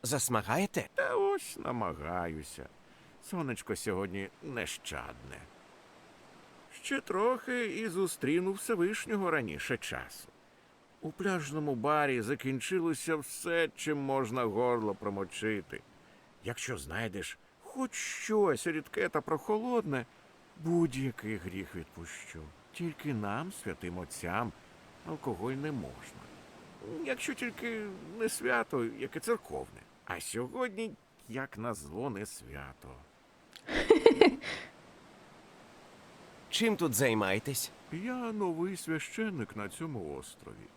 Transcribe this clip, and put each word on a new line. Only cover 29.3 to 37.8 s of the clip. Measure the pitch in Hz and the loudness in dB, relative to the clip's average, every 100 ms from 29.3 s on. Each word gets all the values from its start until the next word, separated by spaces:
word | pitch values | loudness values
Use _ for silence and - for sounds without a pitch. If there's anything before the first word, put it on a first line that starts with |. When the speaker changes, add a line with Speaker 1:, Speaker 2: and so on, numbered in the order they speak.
| 233 - 71 65 - - - - | 0 0 -8 -8 -12 -20 -20 -8
Speaker 2:
А | 87 | -6
сьогодні, | - 110 127 247 254 196 226 208 _ - - | -4 -4 -4 -2 -2 -2 -6 -6 _ -20 -8
як | 117 135 - | -6 -6 -4
назло, | 117 104 73 87 135 | -4 -4 -6 -4 -4
не | 98 107 | -4 -6
свято. | - 60 71 69 65 64 64 69 - - - - - - | -10 -12 -10 -10 -12 -16 -16 -20 -20 -20 -20 -20 -18 -2
Speaker 3:
<laughs> | - - 381 453 - - - - - - - - - - - - - - - - - - - - - - - - | 0 8 10 10 10 8 8 -6 -6 -8 -16 -20 -20 -20 -20 -20 -20 -20 -20 -20 -20 -20 -20 -20 -20 -20 -20 -4
Speaker 1:
Чим | - 220 202 | 2 4 4
тут | 165 | 2
займаєтесь? | 107 131 110 98 98 - 131 - - | 6 6 6 4 2 0 -2 -4 -8